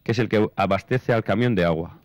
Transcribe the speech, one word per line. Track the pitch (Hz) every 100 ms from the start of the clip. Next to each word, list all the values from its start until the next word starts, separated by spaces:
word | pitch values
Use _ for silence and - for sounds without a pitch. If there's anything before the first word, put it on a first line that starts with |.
que | -
es | 113
el | 107
que | 107 107 -
abastece | 98 95 - 127 -
al | 113
camión | 107 101 123
de | 98
agua. | 85 80 85 -